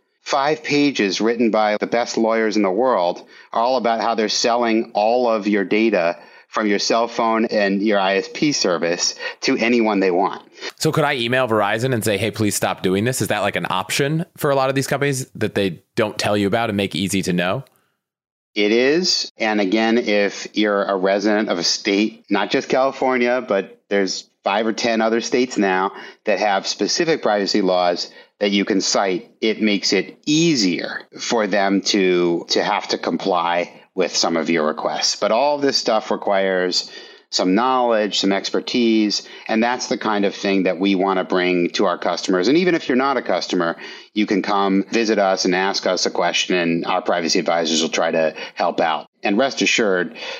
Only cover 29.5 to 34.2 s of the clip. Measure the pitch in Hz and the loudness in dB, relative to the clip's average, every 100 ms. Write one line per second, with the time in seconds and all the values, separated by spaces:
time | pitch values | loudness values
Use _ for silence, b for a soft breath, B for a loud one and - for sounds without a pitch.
29.5 | 98 107 101 - 98 - - - 151 170 | 0 0 0 0 0 -2 -8 0 2 4
30.5 | 135 95 80 - - - - - 120 104 | 2 0 -2 -6 -10 -14 -12 -4 0 0
31.5 | 101 98 98 - 104 92 90 87 82 - | 0 2 0 0 2 2 2 2 0 -2
32.5 | 107 87 98 - - 104 85 98 90 85 | -2 0 -2 -2 -4 -2 -2 0 0 0
33.5 | 87 85 B B 95 85 - | -2 -4 B B -2 -2 0